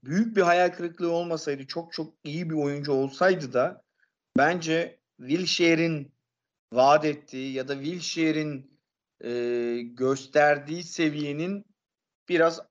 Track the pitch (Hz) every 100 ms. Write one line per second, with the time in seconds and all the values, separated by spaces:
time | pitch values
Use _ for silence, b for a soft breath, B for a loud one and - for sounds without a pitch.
0 | 127 175 226 220 175 175 180 175 175 165
1 | 170 170 175 160 156 139 135 - 170 -
2 | 160 _ - 156 170 156 143 143 147 135
3 | 135 - 185 180 135 123 147 - _ _
4 | _ _ _ - 147 180 160 160 170 _
5 | _ _ 127 165 180 - 170 165 165 156
6 | 135 _ _ _ _ _ _ 117 135 151
7 | 151 147 _ 131 135 131 131 139 139 180
8 | 160 170 160 156 151 139 135 _ _ _
9 | _ _ - 120 120 120 120 120 120 123
10 | 127 135 - 151 147 143 139 170 170 -
11 | 160 147 147 143 175 202 - _ _ _
12 | _ _ _ 175 165 165 -